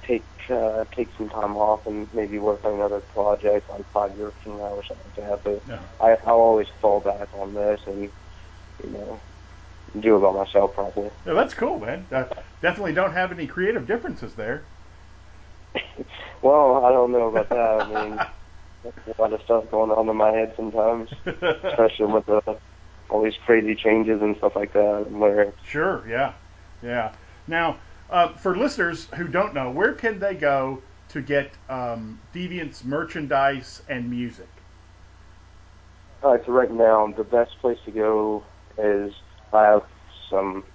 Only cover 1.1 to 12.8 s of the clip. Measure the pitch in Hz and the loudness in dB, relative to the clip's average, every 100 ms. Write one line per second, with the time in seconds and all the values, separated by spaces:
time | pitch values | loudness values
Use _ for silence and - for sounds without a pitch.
1.1 | - 107 110 104 104 104 107 110 104 104 | -6 -10 -6 -4 0 2 2 -2 -8 -6
2.1 | 113 104 104 104 101 110 104 101 101 - | -6 -6 -4 -2 -2 -2 -2 -2 -2 -6
3.1 | - 101 104 104 104 - 101 98 104 101 | -2 0 2 2 0 -2 -14 -4 -2 -2
4.1 | 98 104 - 110 104 101 101 101 - - | -4 -12 -12 -14 -10 -8 -10 -12 -16 -14
5.1 | - 104 101 104 104 131 113 90 - 113 | -14 -6 -6 -4 -6 -8 -14 -14 2 4
6.1 | 113 117 117 113 110 101 - 107 101 98 | 4 4 6 6 6 0 0 2 2 0
7.1 | 101 101 101 98 104 104 104 - 98 101 | -4 -8 -10 -8 -2 -2 -2 -4 -8 -10
8.1 | - - - - - - - - 101 104 | -12 -20 -20 -20 -20 -20 -16 -14 -12 -12
9.1 | 107 - - - - - - - 104 110 | -14 -18 -20 -20 -20 -20 -20 -14 -2 4
10.1 | 107 95 95 98 101 98 - 98 98 104 | 6 4 2 0 2 2 0 -6 -6 -8
11.1 | - 185 170 262 - 254 349 107 160 190 | -10 -2 0 0 -2 -4 -4 -6 -10 -6
12.1 | 131 127 - - - 165 185 | -6 -6 -10 -14 -4 -4 -4